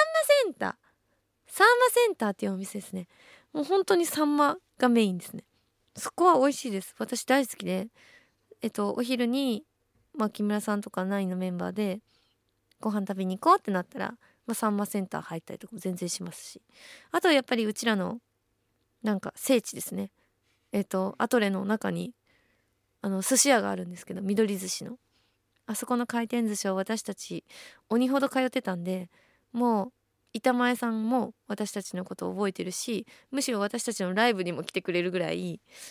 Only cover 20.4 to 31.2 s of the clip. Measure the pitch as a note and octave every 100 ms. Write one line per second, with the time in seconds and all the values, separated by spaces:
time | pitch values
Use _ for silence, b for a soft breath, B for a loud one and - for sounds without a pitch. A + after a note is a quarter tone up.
20.4 | _ _ _ G#3 G3 F#3+ F#3+ - A#3 B3
21.4 | G3+ F#3+ G3 G#3+ G3 E3+ F3+ - _ _
22.4 | _ _ _ _ _ _ G3+ F#3+ F#3+ B3+
23.4 | C#4+ B3 G3+ F#3+ F3 F3 - F#3 G3 G3+
24.4 | G#3+ G3 F#3 - - B3 _ _ _ _
25.4 | _ _ - G#3+ A#3 B3 A#3+ A#3+ A#3 A#3+
26.4 | A3+ G3+ G3 F#3+ F#3+ A3 - G3 - E3+
27.4 | - B B B - A3+ B3+ C4+ C4+ C4+
28.4 | B3+ C4 G#3 F3+ F3 F#3 F3+ _ _ _
29.4 | _ A#3 A#3+ G#3+ A3 _ _ _ _ A3+
30.4 | C4 B3 B3 A#3+ A#3 A3 A3 B3+